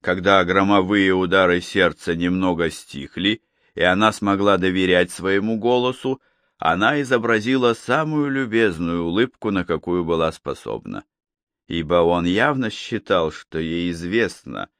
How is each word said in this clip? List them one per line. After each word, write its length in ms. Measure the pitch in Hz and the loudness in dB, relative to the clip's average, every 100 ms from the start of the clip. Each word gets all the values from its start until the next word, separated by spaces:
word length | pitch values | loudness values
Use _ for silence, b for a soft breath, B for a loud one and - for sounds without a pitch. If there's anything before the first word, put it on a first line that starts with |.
Когда 400 | - 92 92 98 | -4 -2 2 4
громовые 680 | 87 95 98 101 92 104 95 | 4 2 4 2 2 2 4
удары 480 | 92 92 95 90 90 | 2 2 2 4 2
сердца 540 | - 98 87 78 - | -2 2 2 2 -4
немного 560 | 85 87 92 92 85 82 | -2 0 0 0 0 -2
стихли, 720 | - - 73 67 - 95 110 _ _ _ | -4 -16 -14 -12 -4 -2 -2 _ _ _
и 80 | - | 0
она 300 | 90 92 110 | 2 4 0
смогла 440 | - 101 98 101 95 | 0 -2 0 2 2
доверять 540 | 92 92 92 90 90 | 2 0 2 2 2
своему 480 | - 92 98 107 110 | -4 -2 -2 -2 -2
голосу, 640 | 117 123 123 127 131 131 _ _ _ _ | 0 0 -2 -4 -8 -8 _ _ _ _
она 420 | 80 87 110 147 | -2 2 0 0
изобразила 720 | 131 123 117 113 110 131 120 | 0 0 2 0 2 2 2
самую 560 | 113 - 139 156 151 143 | 0 -2 -2 0 -2 -2
любезную 720 | 135 123 113 110 82 85 85 | -4 -2 2 0 0 -4 -2
улыбку, 460 | 85 90 127 _ 107 | -2 0 -2 _ -4
на 140 | 95 | -4
какую 400 | 87 80 - 90 | -2 -4 -2 -2
была 280 | 82 82 80 | 0 0 0
способна, 720 | - - 69 53 55 50 50 _ _ _ _ _ _ _ | -4 -10 -10 -8 -10 -10 -14 _ _ _ _ _ _ _
ибо 280 | 85 78 | -6 0
он 300 | 87 85 87 | 4 4 2
явно 460 | 87 95 139 135 117 | 2 0 0 0 -4
считал, 600 | - - 113 - 95 80 | -8 -8 -8 0 0 0
что 280 | - - 82 | -6 -10 -6
ей 320 | 82 85 87 | -4 -4 -4
известно 760 | 82 87 113 98 - - 52 - | -6 -2 -2 -2 -4 -14 -12 -12